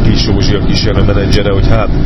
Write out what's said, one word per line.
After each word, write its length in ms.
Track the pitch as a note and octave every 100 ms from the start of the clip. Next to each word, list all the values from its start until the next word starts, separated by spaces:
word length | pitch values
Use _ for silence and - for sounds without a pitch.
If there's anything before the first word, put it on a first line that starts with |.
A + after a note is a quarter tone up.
Kis 240 | - F2 -
Józsi, 280 | G2 F#2
a 100 | G2+ -
kísérő 360 | - G#2+ - G2+
menedzsere, 460 | G#2 G2+ G#2 G2+
hogy 160 | G2 -
hát 200 | A2 G#2 -